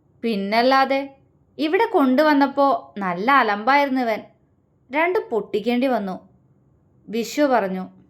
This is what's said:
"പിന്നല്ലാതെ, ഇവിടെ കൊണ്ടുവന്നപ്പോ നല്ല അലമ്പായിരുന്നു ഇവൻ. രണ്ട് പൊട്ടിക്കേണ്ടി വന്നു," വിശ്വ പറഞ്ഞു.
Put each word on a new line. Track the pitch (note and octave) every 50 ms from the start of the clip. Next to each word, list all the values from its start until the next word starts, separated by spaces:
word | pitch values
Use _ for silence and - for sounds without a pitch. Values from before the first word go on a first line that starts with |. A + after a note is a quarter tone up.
| _ _ _ _ -
"പിന്നല്ലാതെ, | A#3 A3 G3 G3 G3 G#3+ A#3 A#3+ C4 C4+ C4+ C4+ B3 C4+ C4+ C#4 C#4 - _ _ _ _ _ _ _ _
ഇവിടെ | - C#4+ D#4+ E4 G4 A#4
കൊണ്ടുവന്നപ്പോ | A4+ A4+ F4+ C#4 B3+ B3+ C4 D#4 D4+ D4+ C#4 C#4 C4+ C4+ C#4+ C#4 C#4 B3+ - - - _
നല്ല | G3+ G3 F#3 F3 F3 G3+ B3 C#4+ C4
അലമ്പായിരുന്നു | A#3+ G#3+ G3+ G#3 G#3+ B3+ C4+ C#4+ C#4+ C#4 C4 C4 B3
ഇവൻ. | A3+ G#3+ - - - _ _ _ _ _ _ _ _ _ _ _ _
രണ്ട് | - E3+ E4 F4+ F4+ - - -
പൊട്ടിക്കേണ്ടി | A#3+ G#3+ G3+ - - G#3+ F#3+ A#3+ A#3+ A#3+ B3+
വന്നു," | C4+ B3 G#3+ G3+ F#3+ F#3 F#3+ - _ _ _ _ _ _ _ _ _ _ _ _ _ _ _ _
വിശ്വ | - G3 A#3 G#3+ - - D4 D4
പറഞ്ഞു. | C4+ B3+ A3 G3 F#3+ F#3+ F#3 F#3 F#3 - - _